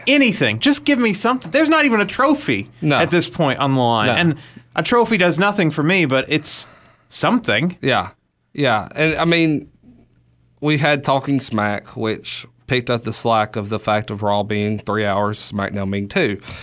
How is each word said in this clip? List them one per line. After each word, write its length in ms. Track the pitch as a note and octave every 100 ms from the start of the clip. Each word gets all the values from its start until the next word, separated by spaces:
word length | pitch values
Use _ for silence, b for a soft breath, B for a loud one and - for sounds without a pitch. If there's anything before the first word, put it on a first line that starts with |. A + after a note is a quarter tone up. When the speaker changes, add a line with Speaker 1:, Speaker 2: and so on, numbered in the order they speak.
| -
Speaker 1:
Anything. 520 | C#4+ B3+ - A#2+ G#2+
Just 260 | C#4+ C#4+ -
give 120 | C4
me 140 | A#3
something. 400 | G3 A3+ B3+ E3+
There's 160 | C4 D#4
not 160 | D#4
even 160 | C#4+ A3
a 60 | G3+
trophy 640 | - C#4 D4 - G2+ A2+ -
Speaker 2:
No. 140 | D3+ C3+
Speaker 1:
at 160 | E3
this 160 | F3 -
point 320 | - D3 -
on 140 | C#3
the 80 | C3
line. 260 | A#2+ A#2 G#2+
Speaker 2:
No. 60 |
Speaker 1:
And 220 | A#2+ E3+ D3 B B B -
a 40 |
trophy 360 | E3 A#3+ A3+ G#3+
does 220 | F3 D3+
nothing 320 | G3+ G3+ D#3+
for 120 | D3
me, 220 | D3+ F#3+ D3
but 180 | C3 -
it's 380 | D3+ - - - b b b -
something. 680 | - D3+ B3 A3+ G#2+ F3 F3+
Speaker 2:
Yeah. 300 | C#3 A2+ F2+ - _ _ _
Yeah. 340 | - C3+ G#2+ - C#3
And, 220 | D#3+ C#3
I 80 | E3
mean, 440 | E3+ D#3+ D3 - _ - - _ _ _ _ _ _
we 160 | D3 D3+
had 260 | D3+ C#3+
Talking 360 | - C3+ C#3 C3+
Smack, 580 | - G#2+ G#2 G2+ - -
which 480 | A2 G#2 - - - _ -
picked 220 | B2+ B2
up 140 | A#2+
the 100 | A2
slack 420 | - A#2 A2 G#2 A2+
of 140 | G2+
the 100 | G#2+
fact 300 | - G#2+ G#2+
of 140 | G2+
Raw 200 | G#2 G2+
being 360 | G#2 G#2 G#2 G#2+
three 260 | - G#2 G#2
hours, 340 | G2 G#2 G#2+
SmackDown 520 | - G#2 G2 G2+ G2
being 160 | G2+ G2+
two. 320 | - C3+ G2 B B